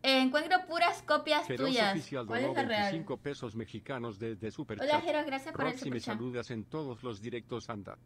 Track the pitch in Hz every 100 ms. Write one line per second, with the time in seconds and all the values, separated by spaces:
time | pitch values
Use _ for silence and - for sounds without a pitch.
0 | 269 262 262 294 330 370 359 330 339 -
1 | - 302 302 294 294 247 269 247 208 196
2 | 131 135 120 233 262 277 233 214 202 165
3 | - 131 143 139 120 107 107 110 - 131
4 | 117 98 113 107 110 - 143 107 269 302
5 | 339 302 302 269 320 - 151 - 143 120
6 | - 110 123 123 113 117 101 156 143 113
7 | 123 104 113 117 113 120 104 107 98 -